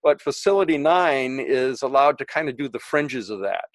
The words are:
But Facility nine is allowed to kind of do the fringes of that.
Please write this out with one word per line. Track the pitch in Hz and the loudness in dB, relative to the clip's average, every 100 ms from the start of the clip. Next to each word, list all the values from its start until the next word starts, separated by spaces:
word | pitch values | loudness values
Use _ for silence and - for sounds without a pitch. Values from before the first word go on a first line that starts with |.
But | 151 147 | 2 0
Facility | - 139 - 196 180 151 | -2 -2 2 2 2 2
nine | 147 175 175 139 127 131 | 2 4 2 0 -2 -6
is | 131 131 131 123 | -2 0 0 -2
allowed | 135 135 143 143 | 0 4 4 2
to | 135 | -4
kind | - 156 | -6 -6
of | 127 | -6
do | 143 | -8
the | 113 | -8
fringes | - 151 147 127 98 | -4 -2 -2 -6 -8
of | 104 | -6
that. | 98 90 - | -4 -6 -8